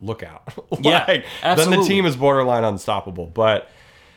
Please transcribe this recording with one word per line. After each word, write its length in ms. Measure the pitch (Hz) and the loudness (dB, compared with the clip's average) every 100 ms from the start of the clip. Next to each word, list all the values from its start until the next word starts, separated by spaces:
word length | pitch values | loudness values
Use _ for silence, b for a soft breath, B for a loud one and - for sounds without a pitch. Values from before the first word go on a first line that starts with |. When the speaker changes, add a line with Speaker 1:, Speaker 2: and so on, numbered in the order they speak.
Speaker 1:
look 200 | 98 110 | -12 -12
out. 200 | 82 78 - - - | -14 -18 -20 -18 -10
<laughs> 120 | 147 | -2
Speaker 2:
Yeah, 240 | 143 165 190 | 2 2 2
Speaker 1:
Like, 160 | 156 B B | -2 B B
Speaker 2:
absolutely. 340 | 160 165 175 185 | 0 2 2 2
Speaker 1:
then 60 | |
the 40 | 185 | 2
team 180 | 196 175 | 2 0
is 100 | 127 | 2
borderline 480 | 139 135 127 120 | 2 2 2 0
unstoppable. 600 | 113 98 - 101 95 90 82 | 0 -2 -4 -6 -6 -10 -8
But 440 | 98 110 101 - b b b b | 0 2 2 -4 b b b b